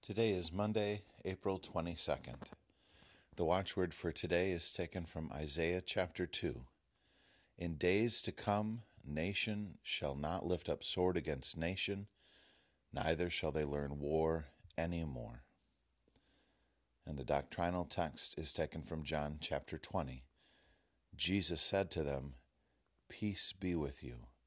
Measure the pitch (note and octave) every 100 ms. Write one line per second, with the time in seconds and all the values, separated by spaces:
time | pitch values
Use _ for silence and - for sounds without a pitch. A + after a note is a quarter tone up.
0 | - G2+ A2+ F#2+ E2 F2+ G#2+ G#2+ G#2 G#2
1 | - - - F#2+ G2+ F#2+ - - E2+ E2
2 | - C2+ - B1+ - - _ _ _ -
3 | - - _ - E2 F2+ F#2+ - F2+ -
4 | E2+ - E2+ E2+ F#2+ F2 - - F2 F#2
5 | E2+ - D#2+ C#2+ D2+ D2+ E2 F#2 - -
6 | F2+ - F2 - A2+ B1+ B1+ _ _ _
7 | _ _ _ _ _ - F2 D#2 F2+ G2
8 | A#2 A2 - - - G#2 G#2+ A#2 A2 -
9 | - D2 F2 G2+ - G#2 G2+ - - -
10 | D2 C#2 D2+ F2 E2+ F2 - D#2 - -
11 | F2+ E2+ D#2 C#2 C2+ D#2+ E2 F#2+ - G2
12 | G2+ _ _ - - _ _ _ _ -
13 | D#2+ D#2+ F2 - D#2+ D2 D2+ C#2+ C#2+ C#2+
14 | C#2+ D#2+ D#2+ D#2+ D2+ _ - - E2+ E2+
15 | D#2+ C2+ - A#1+ - _ _ _ _ _
16 | _ _ _ _ _ _ _ _ _ _
17 | - C#2+ C2+ C#2+ C#2 - F2 F2+ F2 -
18 | E2 - - - D#2+ - D#2 E2 D2 D#2+
19 | D2 D2+ D2 D#2 - D2 - E2 - G2
20 | C#2 B1+ - _ _ _ _ _ _ _
21 | _ - F2 G2 F2 E2 - G2 F#2 E2+
22 | D2 C#2 C#2 C2+ _ _ _ _ _ _
23 | _ - G#2+ G2 - - F#2 E2+ C#2+ C2+
24 | C2 A#1+ A1+ _